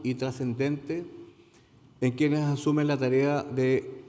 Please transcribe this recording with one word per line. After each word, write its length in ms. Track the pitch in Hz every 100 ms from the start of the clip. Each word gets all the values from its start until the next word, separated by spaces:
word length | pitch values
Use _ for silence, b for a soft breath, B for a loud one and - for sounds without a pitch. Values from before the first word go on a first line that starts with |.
y 120 | 127 127
trascendente 880 | 131 127 127 117 139 147 - 165 170 - - b b b b - - -
en 100 | 127
quienes 280 | 123 151 151
asumen 480 | 147 143 151 151 147
la 100 | 139
tarea 440 | 127 131 143 143
de 600 | - 127 131 131 - -